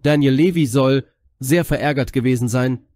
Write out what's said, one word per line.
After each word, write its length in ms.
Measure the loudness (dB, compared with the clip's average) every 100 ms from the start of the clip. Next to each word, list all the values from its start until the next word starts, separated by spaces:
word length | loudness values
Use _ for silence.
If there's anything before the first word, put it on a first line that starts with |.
Daniel 320 | 0 2 2
Levy, 320 | 2 2 2 0
soll 400 | 2 2 0 -2 _ _ -12
sehr 260 | -2 0
verärgert 480 | 0 -2 -2 -2 -4
gewesen 360 | -2 -2 -2 -2
sein, 360 | -2 -2 -4 _